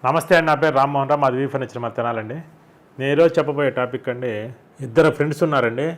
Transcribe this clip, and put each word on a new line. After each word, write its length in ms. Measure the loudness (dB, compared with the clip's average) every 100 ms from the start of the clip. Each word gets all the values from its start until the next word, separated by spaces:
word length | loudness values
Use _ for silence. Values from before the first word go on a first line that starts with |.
| 2
నమస్తే 280 | 0 4 4
అండి, 100 | 4
నా 40 | 2
పేరు 140 | 2 2
రామ్మోహన్ 320 | 2 0 0
రావు, 100 | 2
మాది 140 | 2 0
వి 40 | -4
ఫర్నిచర్, 260 | -4 -6 -8
మా 60 | -8 -4
తెనాలండి. 400 | -4 -4 -6 -12 -14 -20 _ _ _ -6
నేను 120 | 0
ఈరోజు 180 | 4 4 4
చెప్పబోయే 320 | -2 0 -2 0
టాపిక్ 300 | -4 -4 -6
అండి, 180 | -6 -6 -6 -8 -14 _ _ -2
ఇద్దరు 240 | 2 2 2
ఫ్రెండ్స్ 240 | -2 0 0
ఉన్నారండి. 400 | 2 0 -2 -6